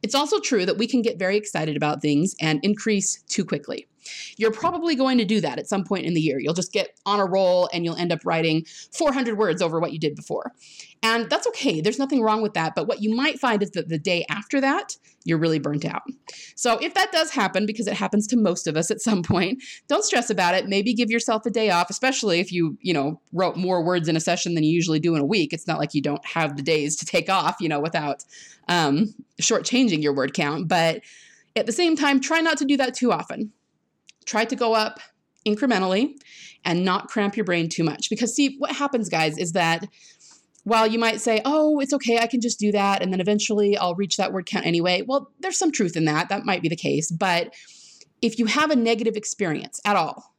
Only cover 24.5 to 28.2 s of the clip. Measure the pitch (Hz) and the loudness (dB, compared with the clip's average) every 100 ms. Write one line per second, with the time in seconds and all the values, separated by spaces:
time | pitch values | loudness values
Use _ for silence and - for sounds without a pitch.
24.5 | 165 156 170 165 156 165 165 143 208 151 | 2 2 2 2 2 2 2 2 2 0
25.5 | 160 - 156 151 147 139 143 - - 156 | -4 -4 -4 -2 -2 -2 -4 -6 -2 -2
26.5 | 139 135 156 147 - 160 175 170 190 156 | -2 0 0 0 -4 0 0 2 0 0
27.5 | 185 165 147 156 165 151 - | -2 -2 -2 -2 -2 -4 -6